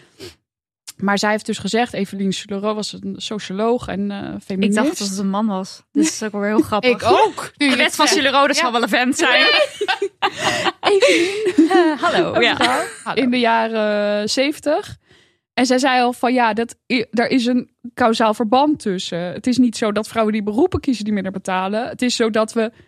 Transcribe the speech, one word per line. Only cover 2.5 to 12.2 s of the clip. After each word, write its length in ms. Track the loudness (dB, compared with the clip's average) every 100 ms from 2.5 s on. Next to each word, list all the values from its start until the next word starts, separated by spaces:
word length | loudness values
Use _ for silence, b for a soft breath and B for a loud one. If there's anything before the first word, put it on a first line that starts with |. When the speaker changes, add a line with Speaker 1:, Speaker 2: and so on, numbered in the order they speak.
| -6 -4
Speaker 1:
was 180 | -4 -6
een 220 | -10 -10 -10
socioloog 720 | -8 -8 -8 -2 0 -2 -4
en, 220 | -6 -4
eh, 80 | -6 -10 -10
feminist. 340 | -6 0 2 2
Speaker 2:
Ik 60 |
dacht 140 | 0 0
dat 100 | -4
het 100 | -4
een 100 | -2
man 160 | 0 0
was. 360 | -2 -6 -12 _
Dus 120 | 0
dat 80 | 0
is 100 | 0
ook 100 | -6
wel 100 | -2
heel 180 | 0 2
grappig. 300 | 2 2 2
Speaker 3:
Ik 120 | 2
ook. 480 | 4 4 4 0 -10 0
Nu 100 | 2
Speaker 2:
De 40 |
Speaker 3:
je 60 | 4
Speaker 2:
wet 100 | 2
Speaker 3:
het 100 | 2
Speaker 2:
van 100 | 2
Speaker 3:
zegt. 120 | 2
Speaker 2:
Sulero, 260 | 2 4 4
dat 100 | 2
Speaker 3:
Ja. 60 |
Speaker 2:
zal 100 | 0
wel 100 | 0
een 60 | 0
vent 280 | 2 0 2
zijn. 280 | 2 4 4
Speaker 1:
<laughs> 1300 | 2 0 -2 -4 -2 -4 _ -4 -2 -2 -2 -2 -2
Evelien. 880 | 2 4 4 4 0 -2 0 4 4
Speaker 2:
Eh, 300 | 6 4 2
hallo. 260 | 0 2